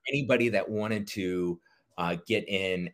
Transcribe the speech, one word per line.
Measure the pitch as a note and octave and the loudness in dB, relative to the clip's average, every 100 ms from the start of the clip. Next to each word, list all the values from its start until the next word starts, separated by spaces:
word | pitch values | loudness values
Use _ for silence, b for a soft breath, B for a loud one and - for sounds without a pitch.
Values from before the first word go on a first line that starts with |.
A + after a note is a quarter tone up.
| - | 2
anybody | C#3 B2+ B2 A#2+ | -2 2 4 4
that | G2+ - | 2 0
wanted | G#2+ G#2+ G#2+ G#2 | 0 0 -2 -4
to, | G#2 F#2 F2+ F2 E2+ _ _ _ - | -4 -2 0 0 -2 _ _ _ -4
uh, | F2 E2+ - | -2 -2 0
get | G#2 - | -2 0
in | G2 F#2+ F2+ F2 | -2 0 -2 -4